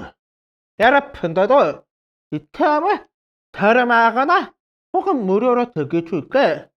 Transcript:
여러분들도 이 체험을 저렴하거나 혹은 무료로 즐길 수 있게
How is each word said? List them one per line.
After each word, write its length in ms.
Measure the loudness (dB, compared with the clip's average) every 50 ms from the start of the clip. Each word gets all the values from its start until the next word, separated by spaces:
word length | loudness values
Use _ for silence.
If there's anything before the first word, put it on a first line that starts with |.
| -10 -16 -20 _ _ _ _ _ _ _ _ _ _ _ _ 0
여러분들도 1040 | 2 4 4 2 0 -2 -12 -8 -6 -4 -2 0 0 2 4 2 2 2 -2 -8 _ _ _ _ _ _ _ _ _ -10
이 140 | -10 -10 -10 _ -6
체험을 540 | -2 0 0 0 0 0 -2 -2 -4 -6 _ _ _ _ _ _ _ _ _
저렴하거나 1000 | -6 -2 0 2 2 2 2 2 2 2 2 2 2 0 0 2 0 0 0 -4 _ _ _ _ _ _ _ _ -6
혹은 320 | -4 -2 -2 -2 -2 0
무료로 480 | 0 0 0 2 0 0 0 -2 -4 -4
즐길 340 | -8 -6 -2 -4 -4 -4
수 80 | -4 -6
있게 520 | -8 -6 -2 0 0 2 2 0 -4 -8 _ _